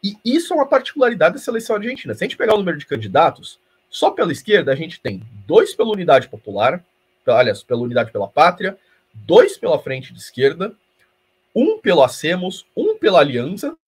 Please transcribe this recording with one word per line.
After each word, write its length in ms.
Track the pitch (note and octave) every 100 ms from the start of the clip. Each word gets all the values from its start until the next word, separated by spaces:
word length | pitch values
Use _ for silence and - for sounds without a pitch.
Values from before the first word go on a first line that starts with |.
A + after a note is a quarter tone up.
E 160 | G3 G3+
isso 300 | A3+ C#4+ E4+
é 40 | E4+
uma 120 | C#4
particularidade 640 | C4+ B3+ - B3 A#3 D#3+
da 60 | -
seleção 360 | - A3+ A3+ G#3+
argentina. 380 | G#3+ C4+ -
Se 80 | G#2+
a 40 | -
gente 100 | -
pegar 180 | A3
o 40 | G#3+
número 180 | F#3 D3+
de 80 |
candidatos, 720 | - C3+ G#2+ A2+ D#3 - - - _ _ _
só 220 | - G4
pela 220 | G4 -
esquerda 380 | C#3+ - G#3 C#3
a 60 | C3
gente 240 | - -
tem 220 | - F#2+ A2+ - -
dois 280 | F3 G4
pela 160 | - A3+
Unidade 380 | G#3 F3 C3+ B2+
Popular, 560 | A2 - G2 A2+ F3 _ _ _ _ -
aliás, 360 | A#2 B2+ A#2
pela 180 | - A#2+
Unidade 320 | A#2+ A#2+ A2+
pela 160 | G#2 G2
Pátria, 500 | - E3 F3 F#3 F#3+ _ _ _
dois 420 | A2+ G#2 F3+ G4 -
pela 220 | G#3 D#3
Frente 340 | - C3 C3
de 60 | F3+
Esquerda, 560 | - - C3+ E3 G3 A#3 _ _ _ _ _ _ _
um 240 | - D4 A4
pelo 240 | - F3
Hacemos, 640 | B2+ - D3+ F3+ F3+ - - -
um 220 | E4+ A4
pela 220 | E4 F#3
Aliança. 540 | C#3+ A#2+ B2+ G#3 C#4+ E4